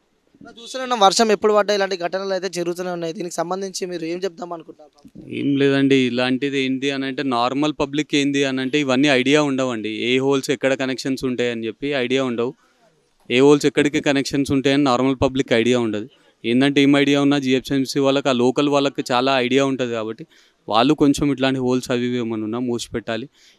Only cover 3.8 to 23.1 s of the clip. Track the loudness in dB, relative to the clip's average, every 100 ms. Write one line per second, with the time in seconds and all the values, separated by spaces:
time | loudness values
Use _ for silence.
3.8 | -8 -6 -6 -6 -6 -8 -12 -12 -14 -20
4.8 | -20 _ -20 -20 -12 -4 -2 2 2 4
5.8 | 4 4 4 0 0 0 -2 -2 -2 -2
6.8 | -4 -4 -6 -4 -2 0 0 0 -2 -2
7.8 | -4 -4 -2 0 0 0 -2 -2 -2 -2
8.8 | 0 2 4 4 4 2 2 0 -2 -4
9.8 | -6 -4 0 2 2 0 0 -2 0 0
10.8 | -2 -4 -4 -4 -4 -2 -2 -2 -6 -6
11.8 | -4 -2 0 0 0 -2 -4 -6 _ _
12.8 | _ _ _ _ 0 4 6 6 4 0
13.8 | 0 0 0 0 0 -2 0 0 2 2
14.8 | 2 2 2 2 0 0 0 2 2 2
15.8 | 0 -4 -8 -16 _ _ 0 2 4 4
16.8 | 4 4 4 2 2 0 0 -2 0 -2
17.8 | -2 0 0 0 0 2 2 2 0 2
18.8 | 0 -4 -2 0 0 0 2 2 2 -2
19.8 | -4 -6 -6 -10 -16 _ _ _ -2 2
20.8 | 2 4 4 2 0 0 0 0 0 -2
21.8 | -2 -4 -2 -4 -4 -6 -6 -6 -4 -6
22.8 | -6 -8 -6